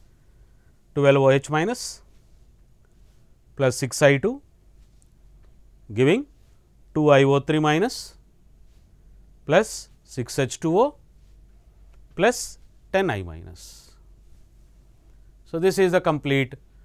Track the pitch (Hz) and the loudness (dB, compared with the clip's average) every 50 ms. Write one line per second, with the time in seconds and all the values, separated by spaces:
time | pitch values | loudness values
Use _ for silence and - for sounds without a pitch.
0 | _ _ _ _ _ _ _ _ - _ _ _ _ _ _ _ _ _ - 147 | _ _ _ _ _ _ _ _ -20 _ _ _ _ _ _ _ _ _ -2 2
1 | 143 139 139 139 135 135 135 139 - - 151 156 170 220 247 - - - - - | 4 4 4 6 4 4 2 2 0 -2 -4 -4 -2 -4 -6 -8 -10 -14 -16 -18
2 | _ _ _ _ _ _ _ - _ _ _ _ _ _ _ _ _ _ _ _ | _ _ _ _ _ _ _ -20 _ _ _ _ _ _ _ _ _ _ _ _
3 | - - _ _ _ _ _ _ _ _ - - 135 127 120 - 135 120 - - | -20 -20 _ _ _ _ _ _ _ _ -6 -2 -2 -2 -2 -2 -6 -6 -2 2
4 | 151 139 139 135 - 220 269 277 _ _ _ _ _ _ _ - - _ _ _ | 4 4 4 2 0 -4 -4 -6 _ _ _ _ _ _ _ -20 -20 _ _ _
5 | _ _ _ _ _ - _ - - - - _ - _ _ _ _ - 104 110 | _ _ _ _ _ -20 _ -20 -20 -20 -20 _ -20 _ _ _ _ -8 -2 0
6 | 131 147 196 262 285 - _ _ _ _ _ _ _ _ _ _ - - - 156 | 2 2 2 0 -2 -8 _ _ _ _ _ _ _ _ _ _ -16 -8 -4 0
7 | 151 147 143 135 139 135 139 139 135 - 156 156 156 151 151 165 208 269 - - | 4 4 6 6 6 4 2 0 0 0 -2 0 2 2 2 2 0 -2 -4 -8
8 | - - - - _ _ _ _ _ _ _ - - - _ _ _ _ _ _ | -16 -18 -20 -20 _ _ _ _ _ _ _ -20 -20 -20 _ _ _ _ _ _
9 | - - - - - - - - - - 151 196 220 - - - - - - _ | -20 -20 -20 -20 -20 -20 -20 -12 -4 0 2 2 2 0 -8 -16 -18 -20 -20 _
10 | _ - - 131 117 - - 147 135 120 - - - 160 170 202 254 294 - - | _ -16 -10 -10 -10 -6 -4 -4 -4 -4 -4 -6 -4 -2 0 0 0 0 -2 -10
11 | - _ - - - - - - - - - - _ - _ - - - - - | -20 _ -20 -20 -20 -20 -20 -20 -20 -20 -20 -20 _ -20 _ -20 -20 -20 -20 -20
12 | - - - 160 185 240 240 - - - - - - - _ _ _ - - 190 | -20 -14 -4 -2 0 0 0 -2 -8 -14 -16 -20 -20 -20 _ _ _ -4 -2 -2
13 | 196 165 113 98 90 87 80 82 90 90 87 - - - - - - - - - | -2 -2 -4 -6 -8 -10 -14 -18 -18 -20 -20 -20 -20 -20 -20 -20 -20 -20 -20 -20
14 | - - - _ - - - - - _ _ - - - _ - _ _ _ _ | -20 -20 -20 _ -20 -20 -20 -20 -20 _ _ -20 -20 -20 _ -20 _ _ _ _
15 | _ - - - - - - _ - - - 165 175 190 156 196 190 180 175 175 | _ -20 -20 -20 -20 -20 -20 _ -16 -10 -6 -2 -2 0 2 2 2 2 2 0
16 | - 170 151 143 - 143 139 139 131 123 - - _ - _ - | 0 0 -2 -2 -2 -2 0 -2 -2 -4 -8 -20 _ -20 _ -20